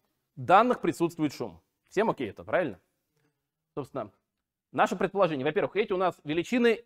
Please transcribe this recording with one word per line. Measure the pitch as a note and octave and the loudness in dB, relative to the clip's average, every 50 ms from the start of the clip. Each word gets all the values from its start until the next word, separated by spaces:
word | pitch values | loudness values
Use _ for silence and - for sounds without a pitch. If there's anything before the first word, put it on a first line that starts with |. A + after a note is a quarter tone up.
| _ _ _ _ _ _ _ | _ _ _ _ _ _ _
В | - | -6
данных | B2+ A#2 E3+ G3+ A#3 B3 A#3 - | 2 4 6 6 6 4 0 -2
присутствует | - F3+ C#3+ - E3+ E3 - - D#3 C#3+ | -2 -4 -2 -2 -2 -4 -2 -2 -4 -4
шум. | - - B2 G#2 E2 E2+ _ _ _ _ _ _ | -4 -6 -10 -10 -12 -16 _ _ _ _ _ _
Всем | - F3+ A3 G#3+ | -2 -2 -2 -2
окей | D#3 - C3+ G2 | -2 -4 -6 -8
это, | F2+ - F2 | -10 -12 -8
правильно? | F#2+ B2 E3+ F3+ C3 F#2 - _ _ _ _ _ _ _ _ _ _ _ _ _ _ _ _ _ _ - | -4 -2 -2 -2 -2 -6 -12 _ _ _ _ _ _ _ _ _ _ _ _ _ _ _ _ _ _ -12
Собственно, | D3 C3+ - - C3+ A2 G#2 _ _ _ _ _ _ _ _ _ _ _ _ | -12 -10 -10 -8 -10 -10 -12 _ _ _ _ _ _ _ _ _ _ _ _
наше | - C3+ F#3+ G#3+ A3 | 0 0 2 2 0
предположение. | F3+ G3+ F3+ - G3 F#3+ D#3+ D#3 C3 B2+ | 0 -2 0 2 2 2 2 2 0 -2
Во-первых, | D3+ D#3 G3+ - - - | -2 0 0 -2 -2 0
эти | F#3+ A3+ - F#3 | -2 -2 -2 -2
у | |
нас | F3+ F#3+ F3 - _ - | 0 0 -2 -2 _ -6
величины | C#3+ D#3 E3+ E3 - A#3 B3+ A#3+ A#3 A3 - - | -4 -4 -4 -2 0 2 4 4 4 2 0 -4